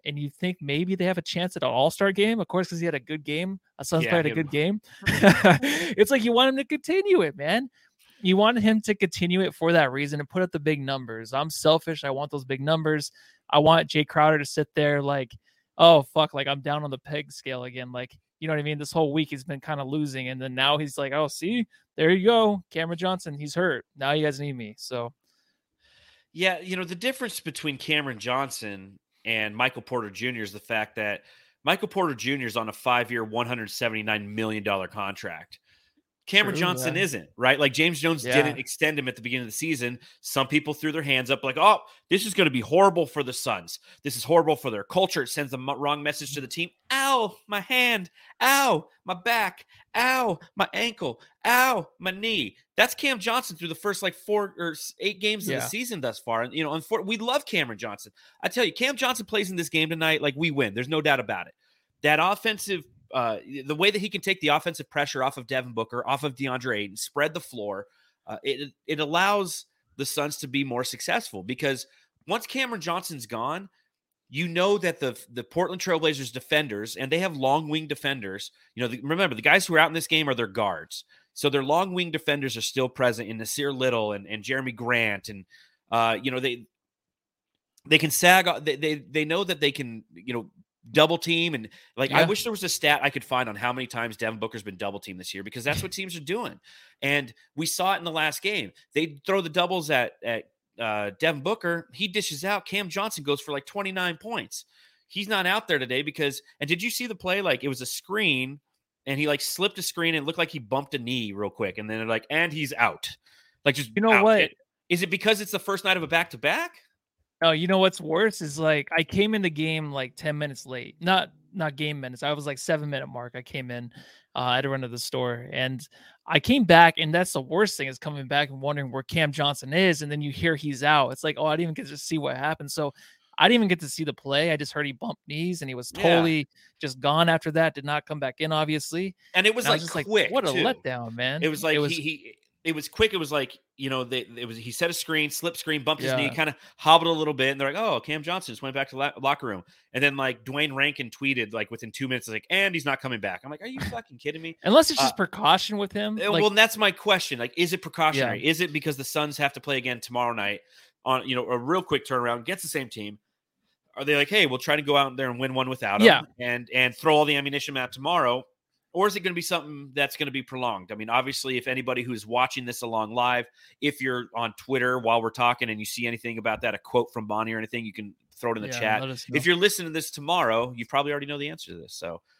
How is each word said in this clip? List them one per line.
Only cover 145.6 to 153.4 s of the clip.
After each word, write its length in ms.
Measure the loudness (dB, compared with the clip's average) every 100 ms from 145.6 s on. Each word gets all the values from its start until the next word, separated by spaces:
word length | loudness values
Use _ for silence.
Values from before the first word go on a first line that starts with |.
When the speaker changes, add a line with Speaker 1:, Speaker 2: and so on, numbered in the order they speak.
| -4 -2
Speaker 2:
bumped 220 | 0 -2
his 80 | 0 0
knee, 80 |
Speaker 1:
Yeah. 100 | -2
Speaker 2:
kinda 240 | 0 -2 -2 -16 _
hobbled 320 | 8 8 8
a 100 | 2
little 160 | 0
bit, 180 | 2 0
and 100 | 2
they're 100 | -2
like, 100 | 0
"Oh, 200 | 0 0
Cam 200 | -2 -6
Johnson 300 | -4 -6 -6
just 100 | -10
went 140 | -6 -4
back 140 | -4
to 80 | -2
la-, 160 | -4 0
locker 260 | 0 0 -2
room." 160 | -8 -10 _ _
And 100 | 0
then, 140 | 2 2
like, 260 | -2 -4
Dwayne 320 | -8 -2 -2 2
Rankin 340 | 0 0 -10
tweeted, 440 | -4 -2 -2 -2
like, 180 | -4 -6
within 180 | -8 -12
two 200 | -8 -4
minutes, 180 | -4 -4
like, 180 | -10 -2
"And 260 | 0 0 0
he's 80 |
not 160 | -2 -2
coming 220 | -4 -4
back." 200 | -4 -6